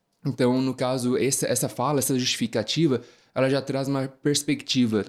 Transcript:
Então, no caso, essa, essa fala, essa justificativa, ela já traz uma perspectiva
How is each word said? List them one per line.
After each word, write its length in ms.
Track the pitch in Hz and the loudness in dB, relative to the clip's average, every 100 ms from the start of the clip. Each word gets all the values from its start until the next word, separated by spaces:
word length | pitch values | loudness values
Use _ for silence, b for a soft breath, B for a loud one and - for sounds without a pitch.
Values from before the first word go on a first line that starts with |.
| _ _ | _ _
Então, 380 | 143 131 123 127 | -6 0 2 2
no 100 | 131 | 0
caso, 440 | 127 131 131 123 127 | -2 -2 0 0 2
essa, 300 | 123 139 - | 0 0 0
essa 220 | 123 143 | 0 -2
fala, 300 | - 127 143 | -2 0 0
essa 180 | 120 131 | 0 0
justificativa, 840 | 127 - 113 120 104 - 160 120 B B B | 0 -2 -2 -2 -2 2 2 2 B B B
ela 160 | - 131 | -2 0
já 100 | 135 | 0
traz 280 | 135 135 135 | -2 -4 -2
uma 180 | 139 131 | -2 -4
perspectiva 960 | - 147 143 - 143 - 131 120 107 | -4 0 0 0 -4 -2 2 2 2